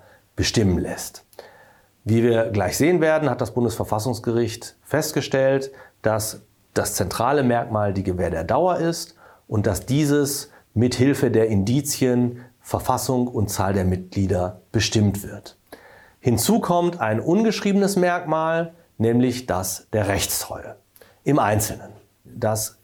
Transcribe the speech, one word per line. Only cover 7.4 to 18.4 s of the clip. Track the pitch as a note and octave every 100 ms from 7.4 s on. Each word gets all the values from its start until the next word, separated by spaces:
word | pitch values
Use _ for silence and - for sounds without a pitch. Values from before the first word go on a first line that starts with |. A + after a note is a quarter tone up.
Merkmal | B2+ A#2 A#2+ G#2+ G#2
die | G2
Gewähr | F#2+ F2+ E2+
der | D#2+
Dauer | E2+ B2+ F3+ F3
ist | E3 E3 - - - - -
und | A2 G#2
dass | F#2+
dieses | - C#3+ D3 D3 C#3 - - - _
mithilfe | G#2+ B2+ B2+ C#3 C#3 B2
der | A2 A2
Indizien | G2+ G2 C#3 C#3+ - B2+ B2 B2 A#2+ - _
Verfassung | - - - B2+ - B2+ B2
und | A2+ G2
Zahl | - G2
der | G2
Mitglieder | F#2 F2+ - G#2 F#2+ F2+ F2+ - _
bestimmt | A2+ G2+ A2+ G2+ G2
wird. | - - - - - - - - - _
Hinzu | B2 A2 - A3
kommt | - F3 F3 E3+
ein | A2 A2+
ungeschriebenes | D#3 G3 A3 - G3+ G3 G3
Merkmal, | G3 F3+ F3 D#3 D#3+